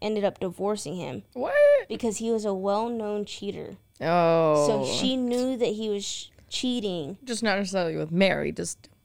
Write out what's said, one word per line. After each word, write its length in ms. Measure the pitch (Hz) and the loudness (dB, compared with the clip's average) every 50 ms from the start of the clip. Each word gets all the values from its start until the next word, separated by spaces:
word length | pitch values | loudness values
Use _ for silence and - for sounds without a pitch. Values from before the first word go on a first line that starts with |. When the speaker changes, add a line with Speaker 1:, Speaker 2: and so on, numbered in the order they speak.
Speaker 1:
ended 240 | - 214 214 208 202 | -6 -4 -2 0 0
up 160 | 190 - - | 0 -2 -2
divorcing 560 | 196 185 180 - 185 202 214 208 - 151 170 | -6 -6 -4 -4 -2 -2 -2 -2 -4 -8 -8
him. 260 | 180 151 143 127 202 - _ - | -6 -8 -8 -8 -10 -12 _ -8
Speaker 2:
What? 180 | 247 - - 554 587 587 571 587 539 427 | -6 -4 0 4 6 8 8 6 6 2
Speaker 1:
Because 300 | - 226 - - 226 202 | -2 -6 -4 -2 -2 -2
he 140 | - 226 226 | -2 -2 0
was 160 | 226 220 208 | 0 0 0
a 80 | 208 190 | -2 -2
well-known 720 | 185 190 202 202 214 226 240 240 226 214 208 208 208 208 | -2 0 0 0 0 -2 -2 -4 -4 -4 -4 -4 -4 -6
cheater. 500 | - - - 202 202 - 156 - - 196 - _ _ _ - | -6 -10 -10 -8 -8 -8 -8 -10 -12 -14 -18 _ _ _ -6
Speaker 2:
Oh. 640 | - 160 170 175 170 165 165 165 165 156 151 147 147 | -2 2 4 4 6 6 6 6 4 4 4 4 4
Speaker 1:
So 200 | - - - 131 | 4 2 2 0
she 280 | 127 - - - 262 262 | 0 0 0 0 0 0
knew 420 | 254 247 240 240 247 254 262 262 220 | 0 0 0 0 0 0 0 0 0
that 80 | 240 - 214 | 0 0 0
he 160 | 214 220 214 | -2 -2 -2
was 160 | 202 202 202 | -2 -4 -4
ch-, 240 | - - - - - _ - - - | -6 -8 -10 -12 -14 _ -20 -14 -10
cheating. 720 | - - - 254 247 247 208 202 180 170 143 135 196 - | -6 -4 -2 -2 -2 -2 -2 -2 -4 -4 -6 -6 -10 -10
Speaker 2:
Just 200 | 277 247 233 214 | -8 -8 -4 -2
not 160 | 226 214 190 196 | 0 0 0 0
necessarily 380 | 202 185 190 190 175 165 160 156 | 0 -2 0 0 0 0 -2 -4
with 120 | 156 160 | -4 -2
Mary, 420 | 165 180 196 185 156 147 147 147 | 2 4 4 4 4 2 -2 -4
just 360 | - - 175 170 - - - - _ _ _ | -4 -4 -6 -8 -8 -12 -16 -20 _ _ _